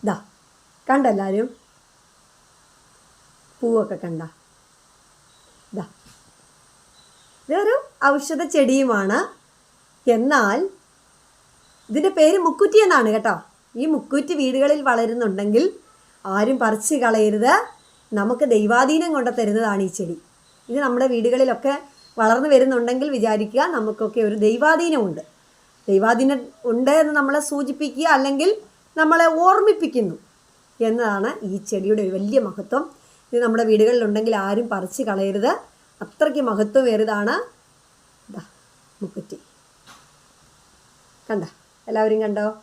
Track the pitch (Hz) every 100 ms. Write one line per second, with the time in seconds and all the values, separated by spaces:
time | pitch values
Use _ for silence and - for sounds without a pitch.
0 | 208 180 - _ _ _ _ _ - 269
1 | 262 202 196 196 247 - _ _ _ _
2 | _ _ _ _ _ _ _ _ _ _
3 | _ _ _ _ _ _ 240 226 208 190
4 | 180 160 160 _ _ _ _ _ _ _
5 | _ _ _ _ _ _ _ 220 165 _
6 | - - _ _ _ _ _ _ _ _
7 | _ _ _ _ - 320 403 523 - _
8 | 277 285 285 311 339 311 269 269 262 214
9 | 190 226 403 - _ _ _ _ _ _
10 | - 233 247 294 208 226 381 - _ _
11 | _ _ _ _ _ _ _ _ _ 233
12 | 349 381 311 381 339 - 415 415 415 311
13 | 220 220 226 175 - _ _ 233 302 302
14 | - 277 285 330 262 262 285 302 269 233
15 | 226 233 226 190 208 214 349 - _ _
16 | _ _ 196 190 214 262 226 214 - 294
17 | 240 220 214 208 233 370 466 - _ _
18 | _ 214 202 247 285 226 208 240 269 311
19 | 349 302 247 240 220 208 226 196 190 -
20 | 180 170 _ _ _ _ - 240 277 247
21 | 262 240 226 254 262 240 277 277 - _
22 | _ - 220 233 294 269 262 254 233 254
23 | 294 269 220 214 208 233 330 311 214 208
24 | 220 226 214 214 208 233 294 320 339 302
25 | 202 156 - _ _ _ _ _ - 196
26 | 214 233 269 277 240 - 247 233 262 302
27 | 302 294 269 285 294 285 277 277 294 240
28 | 320 285 269 277 339 427 - _ _ -
29 | 311 330 330 320 349 403 415 392 330 254
30 | 208 - _ _ _ _ _ _ 226 226
31 | 233 202 214 302 208 190 - 202 190 214
32 | 196 190 202 262 214 - 202 254 320 -
33 | _ _ _ 240 240 226 226 214 214 247
34 | 214 208 220 220 196 208 240 196 185 -
35 | 226 196 196 196 226 415 - _ _ _
36 | - _ 302 277 254 208 214 214 254 214
37 | 214 208 208 330 480 _ _ _ _ _
38 | _ _ _ 196 - _ _ _ _ _
39 | 202 - - - _ _ _ _ - -
40 | _ _ _ _ _ _ _ _ _ _
41 | _ _ _ 214 165 _ _ _ - 226
42 | 214 214 214 208 208 214